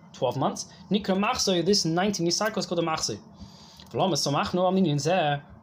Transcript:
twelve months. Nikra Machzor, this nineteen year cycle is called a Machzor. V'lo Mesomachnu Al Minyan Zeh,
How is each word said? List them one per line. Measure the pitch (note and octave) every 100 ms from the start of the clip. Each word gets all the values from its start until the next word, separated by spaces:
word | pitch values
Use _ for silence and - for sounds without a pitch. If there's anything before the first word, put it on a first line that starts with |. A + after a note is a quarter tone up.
| -
twelve | - B2 B2+
months. | F3 - - - -
Nikra | G#3 G3 F#3+
Machzor, | G#3+ B3+ G3+ F3
this | D#3+ G3+ E3
nineteen | E3+ G#3 G3+ E3+
year |
cycle | E3+ G#3+ G3+
is | F3
called | E3+
a |
Machzor. | E3 D#3 - G#2+ - - - - - - -
V'lo | A#2 F3+
Mesomachnu | C#3+ D3 D3 G3+ F3+
Al | F#3
Minyan | F#3+ E3+ D3
Zeh, | D3 F#3 D3 C#3+ - -